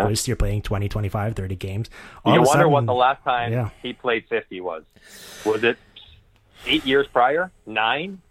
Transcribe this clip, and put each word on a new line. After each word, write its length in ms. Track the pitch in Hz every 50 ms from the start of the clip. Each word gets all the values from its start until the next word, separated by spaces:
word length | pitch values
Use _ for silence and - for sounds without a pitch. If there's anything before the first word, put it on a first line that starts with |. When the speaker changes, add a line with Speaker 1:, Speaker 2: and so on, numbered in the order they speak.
| 98
Speaker 1:
Lundqvist, 240 | 104 110 107 - 127
you're 80 | 113
playing 260 | - 110 98 104 104 -
twenty, 260 | - 104 98 101 101
twenty-five, 460 | - 107 104 95 - 107 101 110 110
thirty 220 | - 95 92 95
games. 340 | 90 - 95 95 104 113 - - - - - - - -
All 80 | - 120
Speaker 2:
You 60 | - 123
Speaker 1:
of 40 |
a 20 | 131
Speaker 2:
wonder 200 | 151 147 151 156
what 80 | 143 143 120
Speaker 1:
sudden 40 |
Speaker 2:
the 80 | 117 123
last 300 | 123 123 131 139 - -
time 280 | 143 127 120 117 117 113
Speaker 1:
Yeah. 180 | 123 117 104 - - -
Speaker 2:
he 100 | 123 117
played 340 | - - 127 117 113 - -
fifty 320 | 117 110 101 - 95 90
was. 240 | 90 90 82 80 78 _ _ _ _ - - - - - - - -
Was 200 | 107 110 107 117
it 140 | 117 127 - _ _ _ - - - - - _ _ _ _ _ _ _ - - -
eight 180 | 143 156 147
years 220 | 131 135 139 139 -
prior? 420 | - 131 120 131 147 165 185 185 - _ _
Nine? 540 | 110 110 107 110 113 127 143 170 196 190 185 - _